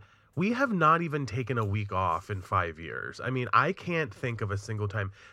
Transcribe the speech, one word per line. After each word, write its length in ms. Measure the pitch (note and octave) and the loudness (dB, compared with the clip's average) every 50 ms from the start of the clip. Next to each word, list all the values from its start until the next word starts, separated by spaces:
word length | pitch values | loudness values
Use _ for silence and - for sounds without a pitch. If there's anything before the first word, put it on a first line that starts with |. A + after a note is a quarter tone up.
| - - - _ _ _ _ | -14 -16 -20 _ _ _ _
we 180 | C#3 F#3 G#3+ A#3+ | 0 0 2 2
have 180 | B3 C#4 B3 | 2 0 0
not 300 | G#3 F3 D#3+ D#3 E3 E3+ | 2 4 6 6 6 6
even 240 | F3 D#3 D3 D3 C#3 | 2 0 -2 -2 -2
taken 320 | A#2 - C3 A#2+ G#2+ B2+ A#2 | -2 -2 -4 -2 0 0 0
a 80 | A2 | 2
week 260 | G2+ G2+ G#2+ G2+ G2+ | 2 0 0 0 -2
off 380 | F#2+ F#2 F#2+ F2 E2 E2+ - - | 0 0 2 2 2 0 -2 -4
in 120 | G#2 F#2 | -6 -8
five 380 | F2 - G2+ F#2 F2 E2+ D2+ D#2 | -2 0 2 2 2 0 -2 -6
years. 400 | E2 C#2+ A#1 A#1+ - B1+ - - - | -10 -8 -8 -8 -8 -10 -10 -6 -6
I 80 | B2 | -4
mean, 180 | C3 B2+ B2 - | -2 -2 -2 2
I 200 | - A#2 C3+ E3 | 4 4 4 4
can't 420 | G3 - - F3+ E3+ D#3+ D3+ A2 - | 0 -4 -4 -2 -2 -2 -2 -2 -4
think 280 | - - B2 A#2 G#2+ | -4 -4 -4 -2 -2
of 100 | A2 G2 | -2 -2
a 60 | G2+ G2+ | -2 -4
single 300 | - - A2 G#2 G#2+ G2 | -4 -6 -4 -4 -2 -2
time. 240 | G#2+ G#2+ G2 G2 - - - - | -2 -2 -4 -4 -6 -12 -20 -20